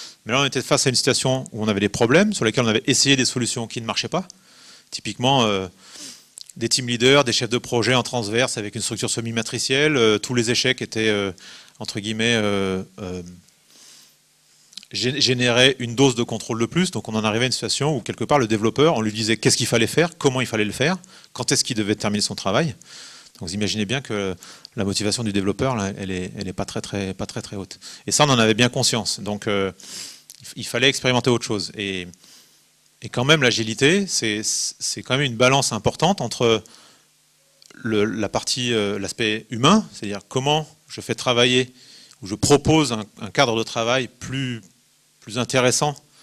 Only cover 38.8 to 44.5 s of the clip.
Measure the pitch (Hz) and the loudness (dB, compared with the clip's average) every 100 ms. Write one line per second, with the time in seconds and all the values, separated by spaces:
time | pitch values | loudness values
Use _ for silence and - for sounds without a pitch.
38.8 | 101 101 95 - 113 107 - 113 135 214 | 0 -2 -6 -4 -2 -2 -6 2 6 6
39.8 | 175 - 104 101 - 131 139 151 156 _ | 2 -8 -10 -10 -6 -4 0 0 -2 _
40.8 | - - 113 113 - 120 123 127 127 - | -18 -10 -6 -4 0 4 4 4 0 -6
41.8 | - - - - 95 104 - 143 147 156 | -20 -20 -20 -18 -10 -4 4 4 6 4
42.8 | 143 110 104 - 107 - 131 113 110 123 | 4 -2 -8 -12 -4 0 2 2 -2 -2
43.8 | 113 127 120 - - 131 131 | 0 0 -2 -10 -10 -6 -6